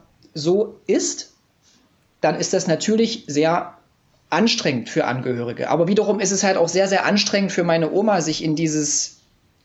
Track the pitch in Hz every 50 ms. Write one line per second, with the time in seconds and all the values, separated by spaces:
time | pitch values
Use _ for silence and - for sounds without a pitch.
0 | - _ _ _ _ - - 160 139 170 185 202 220 208 - - _ - 214 349
1 | - - - - - - _ _ _ _ _ _ _ _ _ _ _ _ _ _
2 | _ _ _ _ - 170 175 170 170 - - 180 175 180 160 156 - 208 214 214
3 | 226 220 - - - - 139 147 156 160 170 - - - - - _ _ _ _
4 | _ _ _ _ _ - 151 170 220 233 - - - 160 135 117 - - - 160
5 | 147 120 123 131 123 127 123 120 120 120 117 - - - 147 160 170 170 202 214
6 | 196 196 185 208 196 185 196 190 208 190 196 - 170 165 175 185 196 185 196 185
7 | - 147 202 208 - - - 202 196 180 - 190 170 170 165 165 160 151 165 185
8 | 214 220 202 175 156 160 151 - 165 156 151 147 165 156 151 151 147 143 - -
9 | - - - _ _ _ _ _ _ _ _ _